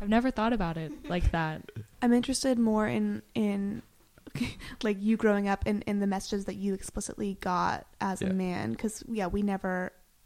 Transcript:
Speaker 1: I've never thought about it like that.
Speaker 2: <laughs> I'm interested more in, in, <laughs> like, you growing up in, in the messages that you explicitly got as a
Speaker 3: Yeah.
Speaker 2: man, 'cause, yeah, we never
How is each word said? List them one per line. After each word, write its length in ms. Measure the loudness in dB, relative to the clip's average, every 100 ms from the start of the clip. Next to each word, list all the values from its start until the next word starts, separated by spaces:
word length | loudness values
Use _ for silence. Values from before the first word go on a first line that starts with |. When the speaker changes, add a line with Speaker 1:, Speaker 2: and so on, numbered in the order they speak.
Speaker 1:
I've 80 | 2
never 200 | 4 4
thought 220 | 2 2
about 220 | 2 0 -2
it 140 | -6 -8 -4
like 220 | 2 2
that. 400 | 2 0 -4 -10 -12 -12
Speaker 2:
<laughs> 160 | 0
I'm 120 | 4
interested 460 | 4 4 0 2 4
more 260 | 4 4 2
in, 360 | 2 0 -2 -6
in, 480 | -2 0 0 -2 -6 -10 -20 _ -20 -12 -6
<laughs> 480 | -6 -6 -12 -4
like, 140 | -2 0
you 160 | 2 4
growing 300 | 4 4 2
up 180 | 0 0
in, 160 | 0 0
in 120 | 0
the 60 | 0
messages 400 | 0 -2 -4 -4
that 80 | -4
you 180 | -2 -2
explicitly 640 | -6 -8 -8 -6 -6 -4
got 460 | -2 0 0 -2 -6 -6
as 220 | -4 -2
a 40 | 0
Speaker 3:
Yeah. 80 |
Speaker 2:
man, 420 | 0 0 -2 -4 -4
'cause, 280 | -4 -6 -6
yeah, 180 | -4 -2
we 160 | 0
never 500 | 0 -2 -2 -4 -4 -10 _ _